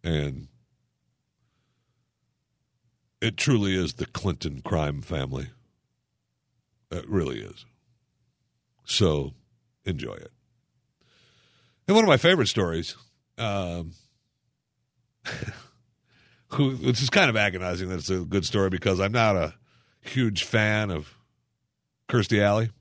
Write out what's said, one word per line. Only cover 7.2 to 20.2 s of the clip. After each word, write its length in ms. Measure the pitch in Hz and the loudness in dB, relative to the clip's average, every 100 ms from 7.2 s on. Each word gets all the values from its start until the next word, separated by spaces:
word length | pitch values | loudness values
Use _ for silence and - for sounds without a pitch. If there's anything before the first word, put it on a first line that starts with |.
| 76 58 | -2 -6
is. 240 | 50 50 - _ _ _ _ _ _ _ _ _ _ _ - | -10 -18 -20 _ _ _ _ _ _ _ _ _ _ _ -6
So, 480 | - 92 76 67 - _ _ _ _ - | 2 2 2 -4 -10 _ _ _ _ -8
enjoy 280 | 80 58 | -6 -8
it. 180 | 50 - _ _ _ _ _ _ _ _ _ _ _ _ _ _ _ - | -12 -18 _ _ _ _ _ _ _ _ _ _ _ _ _ _ _ 2
And 80 | 214 | 4
one 100 | 214 | 6
of 20 | |
my 100 | 139 | 6
favorite 300 | 170 180 113 | 6 4 2
stories, 480 | - 90 82 85 - - _ _ - | 2 0 0 -6 -10 -20 _ _ -8
um, 560 | 113 101 90 87 82 85 _ _ _ _ _ _ _ _ _ _ _ _ - | -4 -4 -4 -6 -8 -14 _ _ _ _ _ _ _ _ _ _ _ _ -12
<laughs> 60 | - - - - _ _ _ _ _ _ _ _ | -10 -10 -12 -20 _ _ _ _ _ _ _ _
who, 220 | - 139 131 | 0 0 0
which 260 | - 113 | -2 0
is 80 | 131 | 2
kind 200 | 208 165 | 4 4
of 60 | 110 | 4
agonizing 540 | 104 92 90 87 92 | 2 0 -4 -4 -4
that 60 | 92 | -6
it's 140 | 73 | -2
a 100 | 92 | -4
good 260 | 82 98 85 | 0 -2 0
story 240 | 107 95 | 0 0
because 300 | 92 98 92 | 0 0 0
I'm 120 | 98 | 0
not 240 | 120 113 95 | 2 2 2
a 200 | 78 - _ _ _ _ | -2 -6 _ _ _ _
huge 420 | - 131 | -8 -2